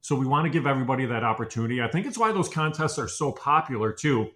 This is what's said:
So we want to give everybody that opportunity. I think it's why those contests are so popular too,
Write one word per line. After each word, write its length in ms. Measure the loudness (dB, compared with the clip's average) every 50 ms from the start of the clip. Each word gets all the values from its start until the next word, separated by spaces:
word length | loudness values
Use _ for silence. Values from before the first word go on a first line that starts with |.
So 160 | -4 -2 0
we 100 | 0 2
want 200 | 2 2 2 2
to 40 | 2
give 160 | 2 2 2
everybody 400 | 2 2 2 2 0 0 0 0
that 160 | 0 0 0
opportunity. 580 | 0 0 0 0 -2 -4 -2 -2 -2 -2 0 0
I 80 | 0 0
think 180 | 0 -2 -2
it's 120 | -2 -2 0
why 140 | 0 2
those 160 | 2 0 0 -2
contests 500 | 0 -2 0 0 0 0 -2 -2 -2 -2
are 100 | -4 -4
so 220 | -4 -4 -4 -4
popular 640 | -4 -2 0 2 2 2 2 0 -2 -2 -2 -2
too, 380 | -2 0 0 2 2 2 0 -2 -6